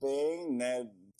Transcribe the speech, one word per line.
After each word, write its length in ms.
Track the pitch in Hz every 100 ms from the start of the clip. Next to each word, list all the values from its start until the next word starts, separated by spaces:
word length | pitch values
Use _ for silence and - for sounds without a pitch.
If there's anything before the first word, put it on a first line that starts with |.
bem, 520 | 135 139 147 165 175
né? 380 | 123 123 127 120 98 95